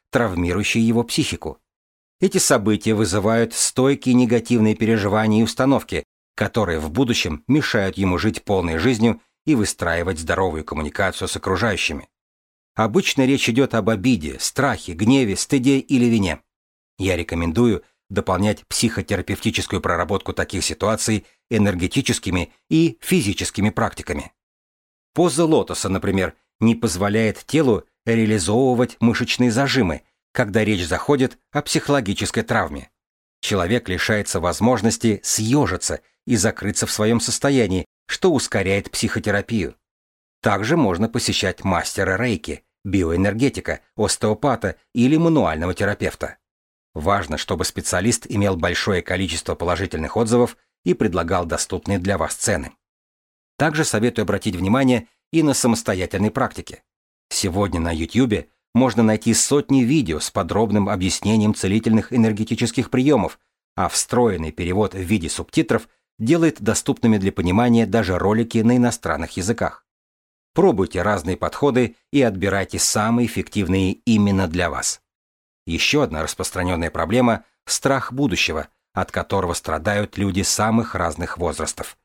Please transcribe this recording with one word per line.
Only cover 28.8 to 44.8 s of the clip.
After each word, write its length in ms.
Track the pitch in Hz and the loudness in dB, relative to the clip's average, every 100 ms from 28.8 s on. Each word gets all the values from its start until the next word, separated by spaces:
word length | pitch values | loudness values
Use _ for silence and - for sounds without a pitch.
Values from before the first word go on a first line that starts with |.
| 123 - | 0 2
мышечные 500 | 117 113 120 - 123 | 0 2 -2 0 2
зажимы – 520 | 113 139 123 95 71 _ _ _ | 2 0 2 0 -2 _ _ _
когда 320 | - 113 104 | -4 -2 0
речь 220 | 107 104 87 | 0 0 -2
заходит 520 | 87 - 143 127 - _ | -4 0 2 0 -2 _
о 120 | 143 | -6
психологической 800 | - 156 - 143 104 - 95 - | -2 -4 0 0 0 -4 -2 -4
травме. 480 | 110 110 82 71 - _ _ _ _ _ | -2 -2 -2 -6 -14 _ _ _ _ _
Человек 480 | - 101 87 120 - | -4 -2 0 0 -2
лишается 520 | 87 - 107 98 92 | -4 0 -2 -2 -2
возможности 800 | 87 82 110 120 110 110 117 101 | -2 0 2 2 0 0 0 0
съежиться 800 | - - 110 143 117 90 - 80 _ _ - | -2 -2 0 2 2 -2 -4 -8 _ _ -2
и 100 | 113 | 0
закрыться 500 | 87 - 98 101 - | 0 -2 -4 -4 -4
в 40 | |
своем 300 | - 107 117 | 0 2 2
состоянии, 640 | - - 139 139 104 92 - _ - | 0 -2 0 2 2 0 -4 _ -12
что 260 | - 185 | 0 2
ускоряет 580 | 143 - 110 95 98 - | 2 0 -2 0 -2 -2
психотерапию. 880 | - 110 - 104 101 - 113 71 - _ _ _ _ _ _ | -4 -4 -2 -2 -2 -2 -4 -4 -8 _ _ _ _ _ _
Также 340 | - 98 110 165 | -2 0 2 2
можно 320 | 113 85 110 | 2 2 -2
посещать 560 | 120 - 95 98 - | -2 -2 -2 -2 -2
мастера 520 | 98 87 76 - 92 95 | -2 -2 -2 -4 -2 0
рейки, 480 | 123 92 - - _ _ | -2 -2 -4 -12 _ _
биоэнергетика, 960 | 101 95 82 87 98 101 135 - 82 76 _ - | -2 0 2 2 0 2 0 0 -8 -8 _ -4
остеопата 800 | 107 - 107 107 143 113 98 - | -2 0 -2 0 0 -2 -4 -8